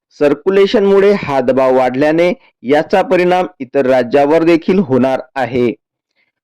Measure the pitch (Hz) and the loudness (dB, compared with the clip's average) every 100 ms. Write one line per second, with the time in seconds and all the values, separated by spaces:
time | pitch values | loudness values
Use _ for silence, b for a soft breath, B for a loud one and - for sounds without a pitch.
0 | _ - 147 147 190 196 196 220 196 196 | _ -2 -2 -2 -2 0 2 2 2 2
1 | 202 196 - 135 127 127 131 131 127 127 | 2 0 -2 -4 0 0 2 2 0 0
2 | 151 165 175 - b b 117 151 165 190 | 0 0 0 -2 b b -2 -2 0 -2
3 | 180 185 180 180 180 - 123 139 127 127 | 0 0 0 0 -4 -10 -6 -2 0 0
4 | 120 143 143 165 165 165 - 185 131 127 | 0 0 2 2 2 0 0 -2 0 0
5 | 131 131 - 139 117 127 120 107 _ _ | 0 -2 -8 -8 -6 -2 -4 -6 _ _
6 | _ _ _ _ | _ _ _ _